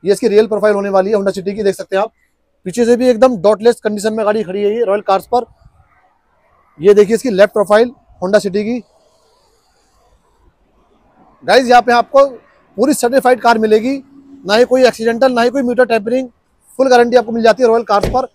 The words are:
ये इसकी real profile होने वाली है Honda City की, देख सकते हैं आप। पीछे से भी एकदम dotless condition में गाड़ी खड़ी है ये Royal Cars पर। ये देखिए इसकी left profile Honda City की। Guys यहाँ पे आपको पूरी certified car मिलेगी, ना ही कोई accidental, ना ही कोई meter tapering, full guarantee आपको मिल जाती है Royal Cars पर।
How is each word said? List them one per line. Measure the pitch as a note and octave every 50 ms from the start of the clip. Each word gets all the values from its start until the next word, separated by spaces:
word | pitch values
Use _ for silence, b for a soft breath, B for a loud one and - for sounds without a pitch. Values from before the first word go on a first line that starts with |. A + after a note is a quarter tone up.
| -
ये | F3
इसकी | G3+ - - A#3
real | G3 G#3 A3 G#3+
profile | G#3+ G#3 G3 G#3+ G#3
होने | G3+ G3 G3+
वाली | G3 F#3+ F#3+ G3
है | A3
Honda | G#3 G3 G3
City | F#3+ G3 F3 F#3+ G3+
की, | G#3 G#3+
देख | G3 F#3
सकते | - F#3+ _ -
हैं | F#3+ G#3
आप। | A3 _ _ _ _ _ _ _ _ _ _ _
पीछे | F#3 F3 A#3 A#3+
से | A3+ A#3+ A3+
भी | B3+ B3+
एकदम | B3 G#3+ A3+ C4 B3 G3
dotless | D#3 G3+ G#3+ G3 G#3+ A#3 A#3
condition | - _ A3+ G#3 G#3+ F#3+ A3 A3
में | A3 A3
गाड़ी | G3+ G#3+ A3+ G#3
खड़ी | E3 F#3 G3+
है | G3+ G3+ G#3
ये | A#3 A#3+
Royal | F#3 G3 G#3
Cars | G#3 - G3 F#3+ F3+ _ -
पर। | - A3+ _ _ _ _ - _ _ _ _ _ _ _ _ _ _ _ _ _ _ _ _ _ _ _ _ _ _
ये | D3 G3 G#3
देखिए | G3+ G#3 F#3 A3+
इसकी | A3 - C4
left | G#3 F3+ G3+ G#3 _
profile | A3 G3+ - G#3 G#3+ A#3 B3+ - _ _ _ _ _ F3+
Honda | F#3 G3+ G#3
City | - G3+ F3 G3+ G#3+
की। | G#3+ A#3+ B3 G3+ _ _ _ _ _ _ _ _ _ _ _ _ _ _ _ _ _ _ _ _ _ _ _ _ _ _ _ _ _ _ _ _ _ _ _ _ _ _ _ _ _ _ _ _ _ _ _ _ _ _ _ -
Guys | - F#3+ B3 C4+ A#3
यहाँ | B3 B3
पे | A#3+ B3 A#3+
आपको | A#3+ A#3 _ - C#4 C#4 C#4 B3+ A3 _ _ _ _ _ _ _ -
पूरी | G#3+ C4+ D4
certified | - - A#3+ B3 C4+ - B3 B3+ A3
car | - A#3+ A#3 A3+
मिलेगी, | A3 G#3+ G#3+ A3 G#3+ B3+ C#4 C#4 C4 _ _ - _ _ - - - F3
ना | G3+
ही | A3 B3
कोई | B3 B3 C4 B3+
accidental, | A#3+ - - A3+ A#3 A#3 A#3 C4 C4+
ना | B3+ A#3+
ही | A#3 B3
कोई | B3 C#4
meter | C4 A#3+ B3 A3 B3+
tapering, | A#3 A#3 A3+ G3 A3+ A#3+ C4 C4 B3 _ _ _ _ _ _ _ _ _ -
full | C4 C4+
guarantee | B3+ A#3+ A#3+ A#3+ A#3 B3
आपको | A3 A3
मिल | A3+ A#3 A3+
जाती | A3+ G#3+ - B3+
है | A#3
Royal | A3+ A#3 A#3
Cars | - G#3+ G3+ G3+ -
पर। | - B3 B3+ B3